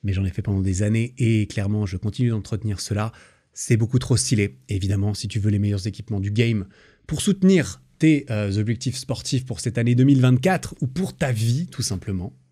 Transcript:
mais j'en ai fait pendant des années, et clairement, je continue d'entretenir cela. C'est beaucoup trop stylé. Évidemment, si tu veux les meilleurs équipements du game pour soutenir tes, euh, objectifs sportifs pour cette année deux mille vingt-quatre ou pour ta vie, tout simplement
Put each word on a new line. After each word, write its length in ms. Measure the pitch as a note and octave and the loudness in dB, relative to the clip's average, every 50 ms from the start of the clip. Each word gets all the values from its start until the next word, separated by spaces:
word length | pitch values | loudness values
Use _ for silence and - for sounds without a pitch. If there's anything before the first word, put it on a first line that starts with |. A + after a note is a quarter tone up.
| - | -2
mais 100 | G2+ F#2+ | -2 -2
j'en 120 | F#2+ G2 | 0 -2
ai 60 | F#2+ | -2
fait 120 | - - G2 | -4 -4 -4
pendant 180 | - G2+ G2 | -2 0 0
des 220 | F#2+ G2 F#2 F2 G#2 | 0 0 0 0 0
années, 320 | G#2 A2 A2+ A2+ A#2+ B2+ - | 0 0 0 -2 -2 -2 -2
et 280 | B2+ A2+ A2+ A2 G#2 | 0 2 2 2 0
clairement, 400 | G2 - - G2+ G2 G#2 G#2+ G#2+ | -2 -4 -4 -2 -2 0 -2 -2
je 100 | F#2+ F#2 | -2 -4
continue 340 | F2+ - G#2+ - - B2+ A#2+ | -4 -6 -6 -2 0 -2 0
d'entretenir 500 | A2+ G#2+ F#2+ - - G2+ - G#2+ G2+ F#2 | 0 -2 -6 -6 -8 -6 -4 -4 -6 -6
cela. 320 | - - A2 G#2 G#2+ A2 - - - _ _ _ _ _ _ | -4 -4 -2 -2 -2 -4 -6 -12 -20 _ _ _ _ _ _
C'est 240 | - - - A#2+ | -14 -2 0 2
beaucoup 220 | G#2+ A2+ G#2+ - B2 | 2 2 2 0 -2
trop 180 | - - C3 | 2 2 0
stylé. 420 | A2 - - C3 G#2 G2+ G2+ - - _ - | 0 2 2 2 2 2 0 -2 -12 _ -6
Évidemment, 440 | G#2 F#2+ F#2 F#2+ G2+ G2 G2 G#2 G#2 | -6 -4 -2 0 0 0 0 -2 -2
si 160 | - - G2+ | -4 -6 -6
tu 120 | - G#2+ | -4 0
veux 100 | G2 G#2+ | 0 2
les 80 | G#2 G2+ | 2 2
meilleurs 280 | G#2 G#2 G#2 G2 F2+ | 2 0 0 -2 -4
équipements 340 | A2 F#2+ - - - A2+ G2+ | -6 -8 -8 -10 -6 -4 -4
du 100 | G2 G2+ | -4 -2
game 360 | G#2 A2 A#2 A#2 A2+ G#2+ F#2+ - - _ - _ _ _ _ | 0 2 2 2 2 -2 -2 -6 -12 _ -20 _ _ _ _
pour 140 | - D#3+ D3+ | -8 -6 -2
soutenir 600 | - G#3 G3 G3 F#3 F#3 F#3+ F3+ C3+ - - - _ _ _ _ | 0 0 0 4 6 6 6 6 4 0 -6 -14 _ _ _ _
tes, 260 | - D#3+ D#3 C#3+ C#3 - | 4 4 4 4 2 -2
euh, 260 | A2+ G#2+ G#2+ G2+ G2 | -2 -2 0 0 0
objectifs 400 | G#2 G#2+ G#2+ A#2+ A#2 - C3 B2 | 0 0 0 -2 -2 -4 -6 -6
sportifs 480 | - - - A#2 - - - - B2+ B2+ | -6 -8 -8 -8 -8 -6 -4 -4 -4 -2
pour 160 | B2+ A#2 - | -4 -10 -6
cette 180 | - B2 - - | -6 -4 -2 0
année 160 | A#2 A#2+ B2 | 2 2 4
deux 100 | A#2+ C3 | 6 6
mille 160 | C#3 C#3+ C3 | 6 6 6
vingt-quatre 540 | B2+ B2+ B2+ B2 C3 F#3 F#3+ E3 - - - - | 6 4 4 4 4 2 0 0 -4 -8 -8 -6
ou 80 | - B2 | -6 -4
pour 280 | - E3+ F#3+ - - | -2 -4 -4 -4 -4
ta 140 | - E3 C3+ | -4 -2 -2
vie, 380 | B2 G#2+ A2 A#2 A#2+ C#3+ F3 - | 0 0 0 0 0 0 -2 -6
tout 120 | - - A2+ | -6 -6 -6
simplement 540 | - G2+ F#2 - - G2 F#2 E2+ - - _ _ _ | -4 -4 -6 -6 -6 -6 -6 -6 -8 -12 _ _ _